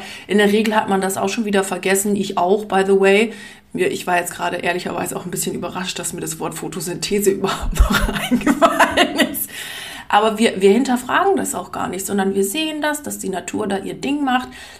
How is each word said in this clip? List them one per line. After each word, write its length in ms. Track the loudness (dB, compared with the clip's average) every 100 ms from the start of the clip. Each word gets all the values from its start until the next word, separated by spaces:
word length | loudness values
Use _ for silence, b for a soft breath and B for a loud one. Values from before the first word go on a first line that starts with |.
| B B B
in 100 | 4
der 140 | 6
Regel 240 | 4 4 2
hat 120 | 2
man 140 | 0
das 160 | 0 -2
auch 120 | -4
schon 160 | -2 0
wieder 180 | 0
vergessen. 520 | 0 -2 0 0 2 0
Ich 220 | -2 0
auch, 280 | 2 2 2
by 180 | 0 4
the 140 | 4
way. 340 | 6 4 2 B B B _
Mir, 180 | -2 -2
ich 140 | -2 -2
war 120 | -2
jetzt 160 | -2
gerade 240 | -6 -6 -4
ehrlicherweise 580 | -2 -4 -4 -6 -6 -6
auch 100 | -8
ein 60 |
bisschen 240 | -6 -4 -4
überrascht, 420 | -6 -6 -8 -6
dass 160 | -8
mir 80 | -8
das 180 | -8 -6
Wort 140 | -6
Photosynthese 760 | -6 -8 -8 -6 -6 -2 2 2
<laughs> 0 |
überhaupt 440 | 2 0 -2 0 4
noch 320 | 4 4 0
eingefallen 1080 | -2 0 0 2 4 4 4 2 2 2 2 0
ist. 180 | -2 -8 B B B B B B
Aber 280 | 4 4 4
wir, 200 | 2 4
wir 120 | 6
hinterfragen 680 | 6 4 0 0 2 4 2
das 160 | 0
auch 180 | -6 -6
gar 160 | -6 -4
nicht, 160 | -4
sondern 300 | -2 0 0
wir 100 | 2
sehen 380 | 0 0 -4 -2
das, 220 | -2 -2
dass 160 | -6 -8
die 100 | -6
Natur 380 | -6 -6 -4 -2
da 100 | -4
ihr 160 | -4
Ding 300 | -6 -4 -2
macht. 260 | 0 -2 -4 B B B